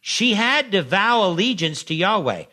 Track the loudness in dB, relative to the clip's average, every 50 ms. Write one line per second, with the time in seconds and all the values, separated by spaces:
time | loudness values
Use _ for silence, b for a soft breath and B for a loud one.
0 | -10 -6 -2 0 2 2 2 2 2 2 2 0 0 0 0 -2 0 0 0 0
1 | 2 2 2 2 2 2 0 0 0 0 0 -2 -2 -4 -4 -6 -8 -6 -4 0
2 | 0 2 2 0 0 -2 -2 -4 -6 b